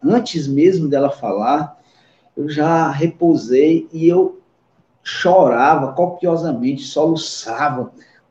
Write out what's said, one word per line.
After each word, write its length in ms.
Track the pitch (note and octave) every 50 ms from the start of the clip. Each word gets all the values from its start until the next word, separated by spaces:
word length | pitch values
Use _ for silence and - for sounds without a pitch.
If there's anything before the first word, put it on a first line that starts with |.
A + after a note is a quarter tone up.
antes 440 | - D#3 G#3+ B3 A3 - - D#3+ C#3
mesmo 420 | C3+ C3+ C#3+ D#3+ F#3 F#3 E3+ D#3 C#3
dela 220 | C#3+ C3+ C#3+ C3+
falar, 720 | - - A#2+ G#2 G2 G#2 A2 B2 C#3+ D#3 D#3+ - - _ _ _ _ _ _ _ _ _ _ _ -
eu 120 | - D3 D3+
já 420 | D3 D3+ D3+ E3 E3 E3 D#3+ D3
repousei 1000 | C#3+ C#3+ E3 E3 - - E3+ E3+ D#3 B2 G#2+ A2+ B2+ C3+ D3+ D#3+ E3 E3 - -
e 140 | E3 D#3+ D#3+ E3+
eu 320 | F3 F#3 F#3+ - - - _ _ _ _ _ _ _ _ _ _ _ _
chorava 880 | - - - - - F3 F3+ F#3+ D#3 B2+ A#2+ A#2+ C3 D3 D#3 C#3+ C#3 -
copiosamente, 920 | - F3 F3+ F3 F3 - F#3 F3 A#3+ - E3+ D#3+ B2+ A#2 B2 C3+ C#3+ C3+
soluçava, 1080 | - - - D3 D#3 E3 D#3+ D#3+ - - - - - A2+ A2 C3 D3 C#3+ C3+ B2+ A#2 - - - - _ _ _ _ _